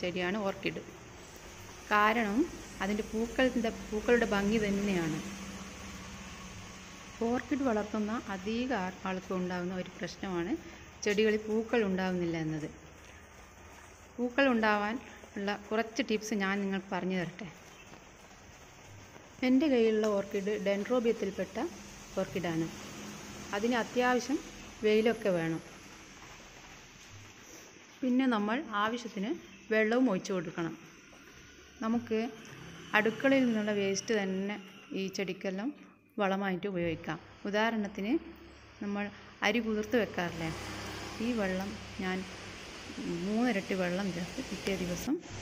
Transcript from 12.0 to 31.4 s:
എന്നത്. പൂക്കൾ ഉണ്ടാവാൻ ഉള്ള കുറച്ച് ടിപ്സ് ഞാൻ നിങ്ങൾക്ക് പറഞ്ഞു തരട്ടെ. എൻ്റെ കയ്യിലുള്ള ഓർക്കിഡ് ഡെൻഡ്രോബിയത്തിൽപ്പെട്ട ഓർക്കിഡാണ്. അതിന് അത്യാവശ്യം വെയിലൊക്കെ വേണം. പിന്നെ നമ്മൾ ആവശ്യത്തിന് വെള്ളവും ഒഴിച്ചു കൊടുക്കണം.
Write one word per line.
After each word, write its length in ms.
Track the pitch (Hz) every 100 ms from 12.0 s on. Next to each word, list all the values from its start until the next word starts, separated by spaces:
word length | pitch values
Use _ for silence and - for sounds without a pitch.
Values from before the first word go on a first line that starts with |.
| 190 180 170 165 156
എന്നത്. 200 | 156 156 - - - - - - - - - - - - - - -
പൂക്കൾ 280 | 240 240 277
ഉണ്ടാവാൻ 400 | 233 220 208 208 240 - - - -
ഉള്ള 180 | 202 208 -
കുറച്ച് 340 | 220 226 - 254
ടിപ്സ് 260 | 214 214 214
ഞാൻ 120 | 190 196
നിങ്ങൾക്ക് 260 | 196 196 190
പറഞ്ഞു 220 | 185 180 185
തരട്ടെ. 260 | 165 - 185 - - - - - - - - - - - - - - - - - - - 254
എൻ്റെ 200 | 262 302
കയ്യിലുള്ള 380 | 247 226 220 214 202
ഓർക്കിഡ് 400 | 196 202 196 214 190
ഡെൻഡ്രോബിയത്തിൽപ്പെട്ട 880 | 202 202 247 233 220 208 190 185 226 330 - - - - -
ഓർക്കിഡാണ്. 460 | 190 196 175 165 160 - - - - - - - - 202
അതിന് 220 | 233 247
അത്യാവശ്യം 540 | 208 247 247 247 233 302 - - - -
വെയിലൊക്കെ 480 | 214 214 226 220 202 175
വേണം. 240 | 165 160 - - - - - - - - - - - - - - - - - - - - - - - -
പിന്നെ 260 | 254 247 262 220
നമ്മൾ 220 | 208 240 320 208
ആവശ്യത്തിന് 480 | 214 240 233 202 202 339 - - -
വെള്ളവും 400 | 220 214 240 262
ഒഴിച്ചു 220 | 185 - 190
കൊടുക്കണം. 400 | 165 160 165 - - - - - - -